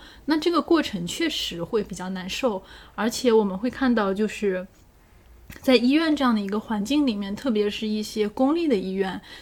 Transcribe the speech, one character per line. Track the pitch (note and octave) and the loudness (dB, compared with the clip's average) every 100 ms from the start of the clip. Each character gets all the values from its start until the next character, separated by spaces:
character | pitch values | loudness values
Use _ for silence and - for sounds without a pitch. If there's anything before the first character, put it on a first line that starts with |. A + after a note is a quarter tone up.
| - - - | -20 -10 -2
那 | D#4 | 0
这 | F4 | 2
个 | E4+ | 0
过 | - E4 | 2 2
程 | C#4 F3+ E3+ | 2 -4 -6
确 | - E4 | -4 -4
实 | - - F3 | -2 -6 -8
会 | E3+ A3+ | -4 -4
比 | G3+ | -4
较 | F3 F#3 | -8 -8
难 | F#3 F#3 | -8 -8
受， | - B3+ F#3+ - - - - | -4 -2 -2 -8 -20 -14 -4
而 | G#3+ | -4
且 | - B3 | 0 4
我 | A3 | 4
们 | G3+ F#3+ | 4 0
会 | B3 | -4
看 | - C4 | 0 2
到 | A3+ G3 | 2 2
就 | G3 G#3+ | 0 -2
是 | - G#3 F#3 F#3 - - _ _ - - - - - | 0 -2 -2 -6 -16 -20 _ _ -20 -20 -20 -20 -4
在 | - B3 | 4 4
医 | B3 | 6
院 | D4 D#4+ D4 | 4 4 2
这 | |
样 | B3+ | 2
的 | A3 | 2
一 | G3 | 0
个 | G#3+ | -4
环 | - A3 | -2 -4
境 | G#3 D4 C#4 | 0 2 2
里 | |
面， | G3+ G3 G#3 | -2 -6 -4
特 | C#4 | 0
别 | G#3+ G#3 | 0 0
是 | G3+ A3 | -2 -4
一 | G#3+ | -4
些 | G#3 A3 G#3 | -4 -2 -2
公 | - C4 E4 | 0 2 2
立 | E4 | 2
的 | G#3 | 0
医 | F#3 | 0
院， | F#3+ F#3+ F#3 - - | -2 -2 -4 -12 -18